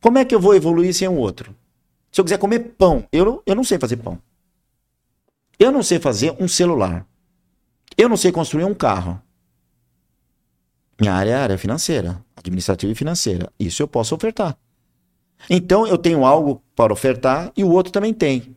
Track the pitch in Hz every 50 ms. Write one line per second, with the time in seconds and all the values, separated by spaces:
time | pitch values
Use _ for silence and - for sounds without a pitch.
0 | - 233 233 269 262 254 254 214 180 196 208 190 147 165 170 165 170 185 180 -
1 | 190 185 185 156 123 98 92 - - - - _ _ _ _ _ _ _ _ _
2 | _ _ _ - 190 170 208 190 196 202 226 240 233 - - _ 190 180 160 127
3 | 110 _ - 156 180 208 247 359 _ - 196 214 262 - 202 170 - 113 120 120
4 | 113 98 87 85 _ _ _ _ _ _ _ _ _ _ _ _ _ _ _ _
5 | _ _ _ _ _ _ _ _ _ _ _ _ 196 247 269 285 226 - 180 165
6 | 170 143 120 98 120 160 165 - 190 175 - - 185 175 170 135 98 90 87 85
7 | 95 _ _ _ _ _ _ _ _ _ _ _ _ _ _ _ _ _ - -
8 | 214 240 226 - - 185 175 170 160 - - 151 170 190 208 - - 127 101 95
9 | 90 90 85 92 _ _ _ _ _ _ _ _ _ _ _ _ _ _ _ _
10 | _ _ _ _ _ _ _ _ _ _ _ _ _ _ _ _ _ _ _ _
11 | 107 104 92 92 98 107 120 131 139 113 98 90 - 95 117 160 - - 170 127
12 | 90 87 90 90 - _ _ - - 90 90 92 87 - 95 87 - 101 110 -
13 | 143 151 170 170 - 120 95 87 87 - _ _ - 85 - - 147 143 - 123
14 | 113 - - 160 - 220 220 - 214 170 135 _ _ _ _ _ _ _ _ _
15 | _ _ _ _ _ _ _ _ - - 170 180 175 180 180 202 226 220 185 175
16 | - 170 165 151 131 127 143 160 156 143 135 113 _ _ _ - 117 110 107 -
17 | - 135 127 113 131 131 131 147 175 185 - - 196 185 170 185 185 185 - 202
18 | 202 220 220 220 - 147 135 127 120 - -